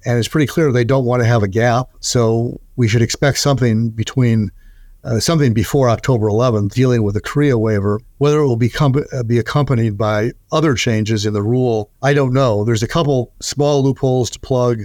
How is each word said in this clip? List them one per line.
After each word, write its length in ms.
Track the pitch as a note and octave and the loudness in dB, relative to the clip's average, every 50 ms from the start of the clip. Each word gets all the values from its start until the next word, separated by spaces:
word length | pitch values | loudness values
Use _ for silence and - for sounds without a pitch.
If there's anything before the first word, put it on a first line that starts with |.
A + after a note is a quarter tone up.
| _ | _
And 140 | B2+ A#2+ A#2+ | -2 0 0
it's 100 | A2+ - | -2 0
pretty 200 | - D#3+ D3+ A#2+ | 0 0 0 0
clear 240 | - - E3 D3 | 0 0 0 2
they 120 | A#2+ B2 A#2+ | 2 2 2
don't 220 | A#2 C3+ C#3 C3 | 2 0 0 0
want 160 | A#2 A#2+ B2 | 0 0 0
to 60 | A#2+ A2+ | 2 2
have 160 | A#2+ A#2 G#2 | 2 2 0
a 40 | G2+ | 0
gap, 420 | F#2+ A2 A2+ B2 A#2 A#2+ C3 - _ - | 0 0 2 2 2 0 -2 -4 _ -12
so 600 | - - - B2+ A#2 A2+ A2+ A#2 A#2 B2 - - - - - - | -10 -4 0 0 2 2 2 0 -2 -4 -6 -10 -16 -18 -4 0
we 100 | B2 A2 | 0 2
should 160 | G2+ A#2+ A#2 | 2 2 0
expect 340 | A#2 - - - C#3+ B2+ - | 0 0 -2 0 -2 0 0
something 540 | - D3 C#3 C3 B2+ A#2+ A2 G#2+ A#2 A#2 | 0 0 0 2 2 0 0 0 0 -2
between, 580 | A2 A2+ A2 - - - B2+ A#2+ A2+ A2 G#2+ F#2+ - - - - - - - - - - _ | -4 -4 -8 -4 0 0 2 2 2 2 0 -2 -6 -12 -20 -20 -20 -20 -20 -20 -20 -16 _
uh, 160 | C3 B2 A2+ | -4 -4 -2
something 340 | - - E3+ D#3+ D3 B2+ A2 | 0 0 2 2 2 2 2
before 360 | A2+ G#2 - - C#3+ C3 B2 | 0 -2 0 0 2 2 2
October 380 | A2+ G#2+ - - C3+ A#2 G#2 G#2+ | 0 0 0 0 0 2 2 0
eleventh 460 | G2+ A2 B2 B2+ A#2 G#2+ G2+ G2+ - | 0 2 2 2 0 0 -2 -2 0
dealing 300 | B2 B2+ B2+ B2 A#2 A2 | 0 2 2 2 2 0
with 100 | G#2 G2 | 0 -2
the 80 | G#2 | -4
Korea 360 | - - - C#3+ D3 D3 C3 A2+ | -6 -4 -2 0 0 2 2 2
waiver. 420 | A2 A2 A2 G2+ G2 G#2 G#2 G2 - - _ _ | 0 0 0 0 0 0 -2 -2 -6 -12 _ _
Whether 220 | C#3 D3 D3 D3+ | 0 0 2 2
it 80 | D3+ C#3 | 2 0
will 80 | A#2+ | 2
become, 400 | A2+ A#2 A#2 - - D3+ C#3+ B2+ D3 C#3+ - - | 2 0 -2 0 0 0 0 0 0 -2 -4 -6
uh, 100 | C3+ A#2+ | -8 -4
be 140 | A2 A#2 A#2+ | 0 0 0
accompanied 580 | A2 - - D3 D3 C3+ C#3+ A#2 A2+ A2+ G#2 | 0 0 0 -2 0 0 0 0 0 0 -2
by 360 | G2+ A2 G#2+ G#2+ G#2 G#2 A#2+ - _ _ _ | -2 -2 -2 0 0 -2 -2 -4 _ _ _
other 220 | - D#3 D#3 E3 C3+ | -2 0 2 2 0
changes 520 | - - B2+ A2+ A2 A2 G#2 A2+ A2 G2+ | 0 0 0 0 0 0 0 -2 -2 -2
in 80 | A2 G#2 | -2 -2
the 100 | G#2 G2+ | -2 -2
rule, 480 | G#2+ A#2+ B2+ B2+ B2 A2+ A2 G#2 _ _ _ | 0 0 0 0 0 0 -2 -4 _ _ _
I 140 | - C3+ C#3+ | -2 0 2
don't 180 | D3 C#3 C3 B2 | 2 2 2 2
know. 300 | C3+ C#3 B2+ G#2+ G2+ G#2 | 2 2 2 2 0 0
There's 200 | A2+ A#2 G#2+ A2+ | 0 0 0 -2
a 40 | A#2 | -2
couple 440 | - E3+ E3 C#3+ C#3+ C3 A#2+ - _ - | -2 -2 0 0 0 0 -2 -4 _ -14
small 420 | - - - C3+ C#3+ C#3+ D3 C#3+ C3+ | -12 -10 -4 -2 0 0 2 2 0
loopholes 480 | C3+ C3 - - C3 B2+ B2+ B2 A2+ | 0 -2 0 -2 -2 0 0 -2 -4
to 80 | - - | -6 -12
plug. 420 | - - C3+ B2+ B2 B2 A#2+ A2+ G2+ | -8 -4 -2 0 0 0 -2 -2 -6